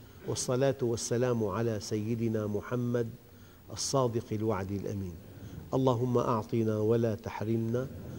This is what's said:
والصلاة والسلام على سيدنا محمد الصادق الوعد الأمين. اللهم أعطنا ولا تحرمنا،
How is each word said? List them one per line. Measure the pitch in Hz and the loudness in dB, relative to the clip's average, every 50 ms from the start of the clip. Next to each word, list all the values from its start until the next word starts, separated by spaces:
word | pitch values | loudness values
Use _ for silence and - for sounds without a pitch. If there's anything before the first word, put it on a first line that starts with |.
| - - - - - | -18 -18 -18 -10 -6
والصلاة | - 117 - - - 127 123 139 139 127 - | -4 -4 -2 0 0 2 4 4 4 2 2
والسلام | 127 117 117 107 - - 123 117 127 127 120 113 110 | 2 0 0 0 0 0 2 2 2 2 2 2 2
على | 101 92 110 117 117 110 104 | 0 0 0 0 0 0 -2
سيدنا | 92 - 113 107 104 110 120 113 117 113 110 107 107 | -4 -4 -2 -2 0 0 -2 0 0 0 0 0 0
محمد | 104 104 101 - - 123 123 120 120 120 120 117 113 - - - - - - - - - - - - | 0 -2 -2 -2 -2 -2 -2 0 0 2 0 0 -2 -4 -12 -18 -20 -20 -20 -20 -20 -20 -20 -16 -12
الصادق | - - - - - 135 127 120 110 117 - - | -8 -6 -2 0 2 4 4 4 2 0 -2 -2
الوعد | 110 104 110 110 107 92 98 95 | -2 0 2 2 2 0 0 -2
الأمين. | 101 98 - 101 104 101 95 90 82 - - - - - - - - - - - - | -4 -4 -4 -4 -4 -4 -4 -6 -8 -10 -14 -16 -16 -14 -14 -14 -14 -14 -6 -2 0
اللهم | 135 131 131 123 113 127 123 120 | 2 4 4 4 4 2 2 4
أعطنا | 120 - 135 123 110 107 - - 117 110 110 107 | 4 4 4 2 0 0 0 0 2 2 2 2
ولا | 107 107 107 117 117 117 113 104 | 2 4 4 4 4 4 2 0
تحرمنا، | 101 - 98 - - - 107 113 113 113 113 117 123 131 143 - - - - - | -2 -6 -8 -6 -4 -2 0 0 0 0 0 0 -2 -2 -4 -8 -10 -12 -10 -10